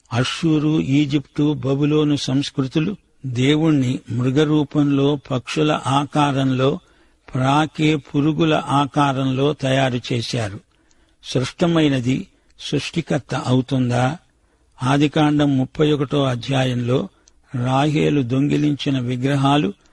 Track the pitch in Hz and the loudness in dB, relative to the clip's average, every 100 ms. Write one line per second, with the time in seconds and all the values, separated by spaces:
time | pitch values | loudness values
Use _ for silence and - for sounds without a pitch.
0 | - 117 127 - 165 156 151 156 156 139 | -6 -2 -2 -2 0 0 0 0 0 0
1 | 147 147 - - 147 143 123 139 147 151 | 2 -2 -4 -2 -2 0 -2 0 0 2
2 | 147 139 - 135 143 - 131 160 165 208 | 2 0 0 -2 -2 -4 -2 0 -2 -6
3 | _ _ 135 120 131 151 160 147 127 131 | _ _ -6 0 2 4 4 2 2 -4
4 | - 117 127 135 151 151 143 151 143 139 | -6 -2 0 2 2 2 0 0 2 2
5 | 139 147 - 131 - 156 151 151 127 139 | 2 0 -4 -6 -4 -2 0 0 0 -2
6 | 147 151 143 135 135 127 135 180 _ _ | 0 0 0 2 0 2 0 0 _ _
7 | _ _ - 131 131 147 156 - 151 156 | _ _ -8 -2 0 0 0 0 0 0
8 | - 147 147 156 160 147 - 139 139 151 | -2 0 0 2 2 0 0 -2 0 0
9 | 143 131 135 131 143 151 135 135 131 123 | 0 0 -2 0 0 0 0 0 0 -2
10 | - 123 113 123 107 98 _ _ _ _ | -4 -6 -4 -4 -6 -10 _ _ _ _
11 | _ _ - 135 127 - 170 165 151 135 | _ _ -6 -4 -4 -2 0 2 2 0
12 | 120 135 - _ _ - - 147 - 170 | 0 -2 -6 _ _ -16 -6 -4 -4 -6
13 | - 151 - 131 117 127 123 131 123 123 | -4 -4 -4 -6 0 0 0 -2 0 0
14 | 127 - _ _ _ _ _ - 127 143 | 0 -2 _ _ _ _ _ -6 0 2
15 | 147 160 151 147 147 131 131 - 151 147 | 2 2 2 2 2 2 -2 0 0 0
16 | 139 147 135 123 117 135 131 123 120 135 | -2 0 -2 -2 -2 -2 0 -2 0 -2
17 | 196 _ _ _ _ 127 123 131 151 151 | -2 _ _ _ _ -6 0 0 2 2
18 | 156 147 120 131 143 147 147 139 147 135 | 2 0 0 0 0 2 0 -2 -2 -2
19 | 120 127 131 143 139 147 185 - _ | -2 -2 0 2 2 2 0 -6 _